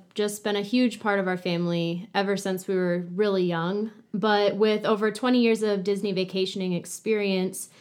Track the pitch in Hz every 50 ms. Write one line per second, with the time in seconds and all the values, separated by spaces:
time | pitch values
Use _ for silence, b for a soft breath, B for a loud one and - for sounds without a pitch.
0 | - - - - 208 208 208 - - 214 202 202 202 202 247 254 254 226 - -
1 | - 214 202 202 190 185 185 180 - 180 170 170 175 170 170 170 165 170 170 175
2 | - - - 196 196 196 202 190 - 196 185 185 - - 196 185 180 175 175 175
3 | 175 175 175 185 214 208 190 190 180 175 170 165 165 180 196 208 214 226 - -
4 | - _ - 196 196 220 208 202 202 202 196 196 220 220 214 214 208 202 220 196
5 | 214 214 208 - - 247 254 247 233 226 226 208 214 214 208 196 180 202 202 196
6 | 208 202 185 185 185 185 190 190 190 190 - 202 185 185 180 175 170 175 - -
7 | - 220 220 208 202 196 190 185 185 190 190 - - - b b